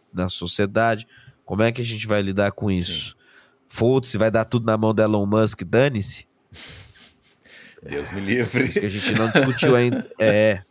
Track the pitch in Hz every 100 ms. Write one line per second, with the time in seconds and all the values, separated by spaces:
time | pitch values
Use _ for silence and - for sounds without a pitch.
0 | _ 92 92 - 87 - 101 110 113 110
1 | - - - _ - 98 113 123 117 110
2 | 107 104 98 95 101 - 104 92 87 -
3 | - - _ - _ _ - - 113 131
4 | 123 101 110 110 110 120 113 110 110 107
5 | 107 107 101 107 107 - 87 110 139 113
6 | 95 - - _ _ - - - - -
7 | - _ _ - - - - - - -
8 | - 98 98 120 117 127 131 208 104 98
9 | - 107 113 147 131 120 143 123 123 120
10 | - - 110 104 107 98 -